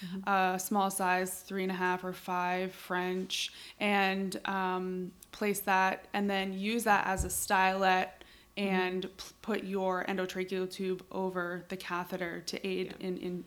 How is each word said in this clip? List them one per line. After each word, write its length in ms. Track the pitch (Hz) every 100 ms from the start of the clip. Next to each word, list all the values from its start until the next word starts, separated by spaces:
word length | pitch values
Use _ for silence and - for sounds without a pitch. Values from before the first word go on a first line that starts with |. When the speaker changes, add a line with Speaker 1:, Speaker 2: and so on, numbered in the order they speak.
| 185
Speaker 1:
Mm-hmm. 140 | 190 190
Speaker 2:
uh, 320 | 196 185 185
small 320 | - 208 190
size, 520 | 190 185 180 185 -
three 220 | - 196
and 80 | 190
a 40 | 185
half 300 | 180 180 185
or 80 |
five 580 | 180 - 180 180 180 185
French, 800 | 185 - 180 180 185 185 - - - - -
and, 580 | 208 202 190 190 196 - -
um, 680 | 196 185 185 185 185 180 - -
place 260 | - 214 196
that, 460 | 202 190 190 - -
and 160 | 208 202
then 280 | 196 196 190
use 280 | 202 233 220
that 200 | 202 -
as 200 | 190 185
a 20 |
stylet 800 | - - 196 190 190 190 185 - - - - - -
Speaker 1:
Mm-hmm. 160 | 202
Speaker 2:
and 280 | 190 185 185
p-, 60 | 185 - - -
put 200 | - 208 185
your 380 | 196 190 185 -
endotracheal 640 | 190 185 190 185 190 185
tube 320 | 185 190 185 -
over 540 | 190 190 180 175 175 175
the 80 | 190
catheter 640 | - 175 180 185 175 175 170
to 180 | - 196
aid 300 | 185 185 -
Speaker 1:
Yeah. 60 | 190
Speaker 2:
in, 100 | 180
in, 260 | 180 180